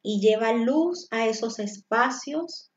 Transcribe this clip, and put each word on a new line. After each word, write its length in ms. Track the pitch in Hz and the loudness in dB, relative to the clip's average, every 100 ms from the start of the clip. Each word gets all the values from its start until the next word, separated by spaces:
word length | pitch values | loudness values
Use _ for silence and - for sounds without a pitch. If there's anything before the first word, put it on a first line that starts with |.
Y 200 | 202 208 | -2 2
lleva 320 | 214 214 226 | 4 4 2
luz 560 | 233 233 294 339 349 - | 2 2 2 0 -2 -6
a 160 | 226 226 | -2 0
esos 320 | 220 226 220 | 0 -4 -6
espacios 1120 | 208 - _ 220 254 - - 302 349 - - | -8 -8 _ 0 0 -2 -6 -6 -6 -12 -20